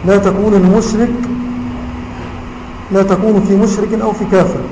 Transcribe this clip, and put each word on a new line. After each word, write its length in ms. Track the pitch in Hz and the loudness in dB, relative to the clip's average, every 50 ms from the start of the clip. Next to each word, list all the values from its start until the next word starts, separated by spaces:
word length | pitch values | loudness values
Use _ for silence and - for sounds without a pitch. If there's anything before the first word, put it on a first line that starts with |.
| - | 2
لا 100 | 175 202 | 4 2
تكون 360 | 196 190 190 180 185 208 214 202 | 4 4 2 2 2 2 4 4
المشرك، 600 | 196 180 180 196 226 220 - 220 214 240 240 240 - 247 247 247 247 247 247 247 247 247 247 247 247 247 247 247 247 247 247 247 - - - - - - - - - - - - - - - | 6 6 6 4 4 2 0 0 0 0 0 0 -4 -4 -4 -4 -4 -4 -6 -6 -6 -6 -6 -8 -8 -8 -8 -8 -10 -10 -10 -10 -12 -10 -10 -10 -12 -12 -12 -12 -14 -14 -14 -14 -14 -8 0
لا 120 | 190 196 190 | 0 2 2
تكون 420 | 190 185 180 202 220 208 190 - | 2 0 0 2 2 2 2 2
في 80 | - 196 | 2 2
مشرك 380 | 196 220 220 - - 208 202 220 214 | 2 2 2 0 -2 -2 -2 -2 -2
أو 120 | 220 220 202 | -2 -2 -2
في 120 | - 208 170 | -2 -2 0
كافر 280 | 190 190 175 - - - 120 - | 2 2 2 2 -2 -4 -6 -8